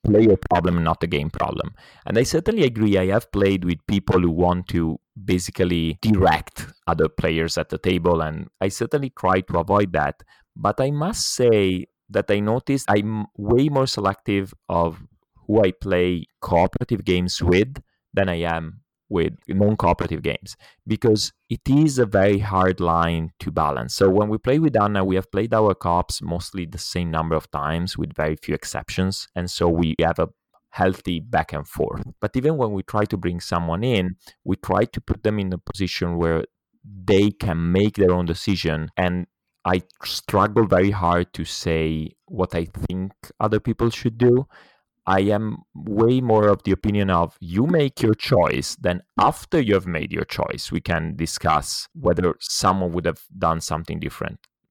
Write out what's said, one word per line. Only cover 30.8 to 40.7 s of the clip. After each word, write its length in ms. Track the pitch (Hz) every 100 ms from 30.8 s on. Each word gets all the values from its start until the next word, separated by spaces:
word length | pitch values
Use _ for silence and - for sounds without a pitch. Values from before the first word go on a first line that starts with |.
| 95 92 - 85
back 320 | 117 80 85
and 160 | 76 -
forth. 340 | - 65 - - -
But 160 | 104 131
even 200 | 143 156
when 160 | 113
we 100 | 98
try 220 | - 107
to 140 | 104 98
bring 220 | 90 87
someone 440 | - 87 82 87
in, 320 | 123 107 90 92 - _
we 120 | - 98
try 300 | - 92 113
to 140 | -
put 220 | - -
them 160 | 107 107
in 140 | 95
a 60 | 90
position 580 | - - 90 - 87 85
where 280 | 82 82 - _ _ _
they 500 | 104 98 92 98 104
can 380 | - 107 82 85
make 260 | 95 107 104
their 160 | 92
own 120 | 90
decision. 640 | 87 82 - 90 80 78 78 -
And 300 | 90 90 90 _ _ _ 90
I 160 | 92 - _
struggle 640 | - - - 101 107 110
very 240 | 104